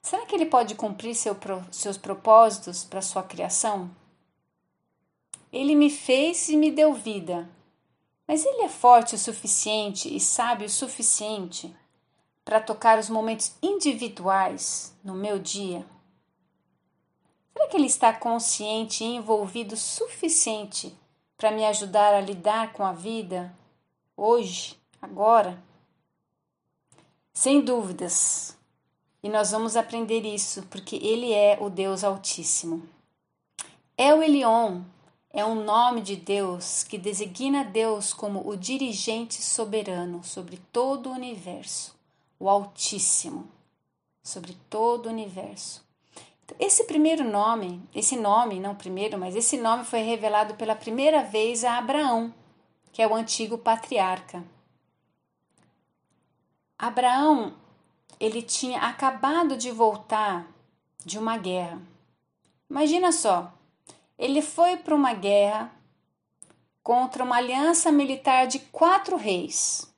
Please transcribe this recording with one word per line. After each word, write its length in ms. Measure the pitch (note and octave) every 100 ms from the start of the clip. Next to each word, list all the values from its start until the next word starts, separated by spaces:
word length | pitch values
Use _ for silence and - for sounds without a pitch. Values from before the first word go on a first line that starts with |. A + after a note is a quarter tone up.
Será 240 | - F#4+ A#4
que 80 |
ele 120 | G4 D#4+
pode 300 | B3+ A3+ A3
cumprir 380 | G#3+ G3 A3+
seu 200 | A#3 A3+
pro-, 300 | G3 G#3 F#3 F3+
seus 240 | - G#3 G3
propósitos 880 | - G3 - A3 A3+ G3+ - F3+
para 180 | - F#3+
sua 200 | F#3+ F#3+
criação? 680 | F#3 F3 F3 - A3 G3+ F3+ - _ _ _ _ _ _ _ _ _ _ _ _ _ - _
Ele 220 | - C#4
me 160 | D4 D4
fez 580 | D4 - C4 D#4 F4 -
e 80 | D4+
me 140 | D4+
deu 240 | C#4 D4+
vida, 560 | B3+ A3 G3+ E3+ F3 E3+ - _ _ _ _ _ _ -
mas 200 | D#4 G4+
ele 160 | C5+
é 60 | G4+
forte 480 | - B3 A#3+ A3+ G#3
o 20 |
suficiente 960 | - G#3+ G3+ - A3 G#3+ G#3 G3 -
e 60 | F#3+
sábio 460 | - - A#3+ A3+ G3+
o 40 |
suficiente 1040 | - B3+ - A3+ - G#3+ G#3+ F3+ - - - _ _ _ _ _ _
para 160 | - A3
tocar 380 | G#3+ A3 A3+ A3+
os 120 | G#3+
momentos 440 | A3 A3 A3 - -
individuais 1400 | F4 G4+ D4+ A3+ A#3 G3 F#3 F#3+ F#3 - - - - _
no 120 | G3
meu 240 | F#3 G#3 G3+
dia? 460 | F#3+ G3 G3 F3 - - _ _ _ _ _ _ _ _ _ _ _ _ _ _ _
Será 160 | - D5+
que 80 | F#4+
ele 100 | C4+
está 260 | - A#3
consciente 920 | A3+ A#3 A#3 A3+ - G#3+ A3 A3 -
e 120 | A3 A#3+
envolvido 580 | G#3+ G#3+ G3+ A#3 G#3+
o 20 | A3+
suficiente 1160 | - - A#4 - F4 E4 - G#3+ G#3 - - - _ _ _ _
para 140 | A3
me 140 | G#3+ G#3+
ajudar 480 | G#3 G3+ G3+ G#3
a 60 | G3+
lidar 520 | G3 F#3+ G#3 G#3+ A3
com 120 | -
a 80 | G3
vida 600 | F3 F#3+ A3+ G3 F3+ F3+ - _ _ _ _ _ -
hoje, 640 | G#3 A#3+ F#3+ - - - _ _
agora? 640 | G3 F#3+ G#3 A3+ F#3 F3+ _ _ _ _ _ _ _ _ _ _ _ _ _ _ _ _ _
Sem 280 | - C4 C#4+
dúvidas. 960 | A#3 B3 G3 F3+ F3 - - - - - _ _ _ _ _ _
E 60 | G#3
nós 220 | G#3+ G3+
vamos 260 | G#3+ A3+ A3+
aprender 480 | A3+ A#3 A3+ A3+
isso, 380 | G#3+ G#3 - -
porque 320 | F3+ G3 F#3+ -
ele 360 | G#3 A3+ A#3+
é 260 | G#3 G#3 G#3
o 80 | G3+
Deus 360 | F3+ F#3+ F#3+
Altíssimo. 800 | G3+ G3 - - D#3+ - E3+ E3 D#3+ _ _ _ _ _ _ - - _ _ -
El 260 | C4 D#4
Elyon 600 | D#4+ C#4+ B3 A3+ A3+ F3+ F3+ _ _ _ _
é 140 | -
um 200 | G#3+ A3+
nome 380 | G#3+ G#3+ B3 A#3+
de 120 | G3
Deus 680 | G3 E3 G3+ G3 F3+ F3 -
que 140 | - G#3
designa 680 | F#3 G3 G#3 F3+ C4+ C#4
Deus 480 | B3 G3+ A3+ G#3+ G3+
como 340 | - G#3 G3 -
o 100 | G3+
dirigente 840 | F#3 C4 C4+ G3 - A3+ A#3 -
soberano 800 | - - G#3+ A3 G3+ F3+ F3 F3
sobre 360 | F3+ - F3 F3+ _
todo 360 | - C4 C#4 C#4
o 40 |
universo, 840 | B3+ B3+ A3 F3+ F#3+ - - - _ _ _ _ _
o 100 | F#3+
Altíssimo, 1000 | G3+ G3 - - G3+ - - E3+ - - _ _ _ _ _ _ _
sobre 320 | - G3 F3 F3+ _
todo 380 | G#3+ A3+ A#3+ A3+
o 40 |
universo. 760 | A3+ G#3+ F#3 G3+ G3+ - - _ _ _ - - _
Então, 120 | _ -
esse 240 | G4+ -
primeiro 400 | A4+ D4+ D4+ D#4+
nome, 580 | B3 G3+ G#3+ A3+ F#3 F3 -
esse 220 | - - B3+
nome, 440 | G#3+ G#3+ A3+ F#3+
não 140 | G3
primeiro, 440 | G3 F3+ F#3 G#3 G#3
mas 160 | F#3
esse 220 | F#3 A3+ C#4
nome 280 | A3+ A#3
foi 180 | A#3 A#3
revelado 520 | A3 A#3 G#3+ G#3 G#3+
pela 200 | G#3+ A3
primeira 480 | G#3+ A3+ A3+ C#4+ D#4
vez 420 | A3+ G#3+ A3 A#3
a 140 | A#3+ A#3+
Abraão, 560 | A3+ D4 D4 A#3 A#3 - _ _ _ _ _
que 80 | -
é 60 | A3+
o 80 |
antigo 420 | A3 A3+ - A3 A3+
patriarca. 880 | A3+ A3+ - A3+ F#3+ F#3 - F3+ F3 _ _ _ _ _ _ _ _ _ _ _ _ _ _ _ _ _ _ _ _ _ _ _
Abraão, 760 | A#3 A3+ B3 B3+ D4+ D4 G#3+ - _ _ _ _ _ -
ele 220 | A3 A3
tinha 380 | A#3 - B3+ B3+
acabado 760 | A#3 A#3+ C4+ C4 C4+ D#4+ E4 C4
de 140 | B3
voltar 760 | A3+ A3+ G3+ - A3 G#3+ F3+ E3 _ _ _ _ _
de 160 | F3 G3
uma 200 | A3+ A3+
guerra. 420 | F#3 F#3 F3 E3 - _ _ _ _ _ _ _ _
Imagina 420 | C#4 D4+ E4+ F4+
só, 420 | D#4+ A3 F3+ F3 _ _ _ _ - _ _
ele 240 | B3 C#4
foi 340 | D4 - F4 F4+
pra 180 | -
uma 200 | D4+ C#4
guerra 580 | G#3+ G3 G3+ G3+ G#3+ A#3 - _ _ _ _ _ _ - _ _ _
contra 420 | - A#3+ B3+ B3+
uma 120 | B3+ B3
aliança 540 | B3 B3+ D4+ E4+ E4+
militar 560 | D4 C#4 C4 - C4 B3+
de 120 | C4
quatro 580 | - - E4 F#4+ G4 F#4
reis. 720 | G#3+ F3+ F3 - - - -